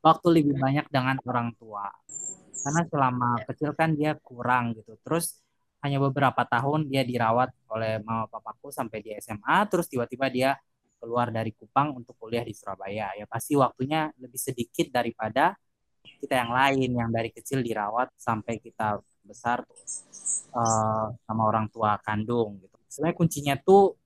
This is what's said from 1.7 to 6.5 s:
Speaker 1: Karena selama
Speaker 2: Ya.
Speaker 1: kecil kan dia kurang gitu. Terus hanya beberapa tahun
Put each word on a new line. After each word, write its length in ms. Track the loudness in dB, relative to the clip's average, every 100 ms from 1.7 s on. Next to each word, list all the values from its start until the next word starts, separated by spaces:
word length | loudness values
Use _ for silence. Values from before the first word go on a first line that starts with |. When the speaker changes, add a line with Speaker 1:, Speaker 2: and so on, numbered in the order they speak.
| -10 -10 -12 _ -14 -12 -14 -18 -8
Speaker 1:
Karena 200 | -2 0 0
selama 380 | 2 2 2 0 -2
Speaker 2:
Ya. 20 | -4
Speaker 1:
kecil 160 | -6 -4
kan 200 | 0 0
dia 240 | 2 0 -2
kurang 560 | -8 -6 0 2 0
gitu. 200 | -6 -12 -20
Terus 360 | -2 -2 -2 -10 _ _ _ _
hanya 160 | -4 0
beberapa 480 | 0 4 2 2
tahun 400 | 0